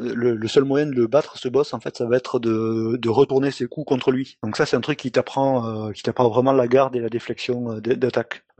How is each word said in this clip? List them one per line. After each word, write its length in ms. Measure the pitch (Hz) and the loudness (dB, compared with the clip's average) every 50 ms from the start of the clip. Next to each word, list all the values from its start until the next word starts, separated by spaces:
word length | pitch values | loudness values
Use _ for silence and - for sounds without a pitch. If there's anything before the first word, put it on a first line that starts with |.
le, 340 | 117 120 - 120 120 123 117 | -6 -6 -4 0 0 0 0
le 140 | 107 110 110 | 0 -2 2
seul 160 | - 143 135 | 2 2 4
moyen 220 | 139 135 143 151 | 4 2 2 2
de 80 | 151 135 | 0 0
le 120 | 123 117 | 0 0
battre, 300 | 110 123 147 156 - - | 2 2 2 0 0 -8
ce 120 | - - 131 | -8 -8 -2
boss, 260 | 120 135 147 - - | 0 0 0 0 -4
en 60 | 117 | -8
fait, 140 | - - - | -8 -10 -6
ça 120 | - 123 | -6 -2
va 100 | 113 120 | 0 0
être 220 | 127 - - - 123 | -2 -2 -2 -2 -2
de, 580 | 117 113 113 110 113 110 113 113 113 113 120 | 0 0 0 0 0 0 0 -2 -2 -2 -2
de 120 | 127 117 117 | -2 -2 0
retourner 400 | 107 123 139 - 135 135 139 143 | 4 4 4 4 4 2 2 0
ses 160 | 131 - 127 | -2 -4 -6
coups 200 | 120 - - 147 | -6 -6 -10 -4
contre 240 | - 139 127 - - | -2 -2 0 2 0
lui. 280 | 131 131 135 - - _ - | 0 0 -4 -6 -10 _ -8
Donc 140 | 110 107 | -8 0
ça, 80 | - 156 | 0 0
c'est 120 | - - | 2 2
un 40 | 127 | 0
truc 180 | 113 - 147 - | 0 -2 -4 -4
qui 140 | - 127 - | -4 -2 0
t'apprend, 760 | 127 120 - - 139 139 135 135 123 117 113 110 107 110 107 | 0 -2 0 -2 0 0 2 0 0 -2 -4 -6 -6 -6 -8
euh, 40 | 101 | -8
qui 100 | - - | -4 -4
t'apprend 280 | 117 107 - 127 117 | -4 0 2 2 4
vraiment 220 | 107 127 123 135 135 | 4 4 4 4 4
la 160 | 131 123 120 | 4 4 4
garde 280 | 123 135 135 131 127 | 4 4 4 4 0
et 40 | 123 | -4
la 100 | 117 113 | -4 -4
déflexion, 640 | 113 110 - - 117 - - - 123 123 120 117 110 | -4 -6 -6 -6 -8 -8 -4 -4 -4 -4 -4 -6 -6
euh, 80 | 107 107 | -6 -2
d-, 140 | 113 123 | -2 0
d'attaque. 500 | 120 127 120 - 120 117 - - - _ _ _ - | 0 0 0 0 -2 -2 -2 -8 -14 _ _ _ 0